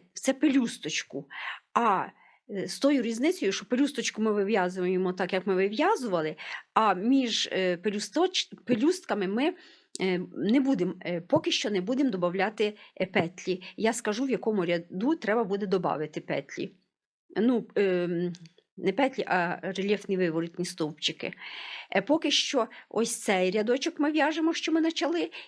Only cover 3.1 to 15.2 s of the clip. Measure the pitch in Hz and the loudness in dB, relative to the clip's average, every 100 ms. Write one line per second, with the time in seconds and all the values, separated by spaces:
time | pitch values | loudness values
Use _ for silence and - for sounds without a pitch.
3.1 | 226 302 359 196 - - 247 285 - 226 | 0 0 0 -2 -2 -2 0 0 0 -6
4.1 | - 220 208 196 214 180 185 180 185 185 | -2 0 0 2 2 0 0 0 2 0
5.1 | 185 180 185 196 185 196 220 349 403 240 | -2 -2 -2 0 2 2 2 2 2 0
6.1 | 170 156 - - - - 214 220 180 226 | 0 -2 -6 -10 -12 -2 2 4 2 4
7.1 | 269 240 214 - 185 185 175 208 202 - | 4 2 -2 -2 0 0 0 -2 -4 -2
8.1 | 302 370 - - - - 226 302 - - | 0 2 0 -4 -8 -2 2 2 2 -2
9.1 | 208 185 220 311 - - - _ - 185 | -2 0 0 0 -2 -14 -20 _ -4 -2
10.1 | 180 180 - 180 269 269 208 175 - 165 | -2 -4 -4 2 4 4 2 0 -2 -4
11.1 | 175 170 294 339 - 226 196 185 262 269 | -6 0 0 2 -2 0 -2 0 0 0
12.1 | 185 175 185 196 208 208 208 - - 185 | 0 0 2 0 0 -2 -2 -16 -6 0
13.1 | 202 170 - - 180 - - 220 233 214 | 0 0 -4 -4 -4 -6 -2 0 0 -2
14.1 | 208 269 220 226 208 170 170 170 185 247 | -2 -2 0 0 0 0 -2 -2 -2 0
15.1 | 330 | 0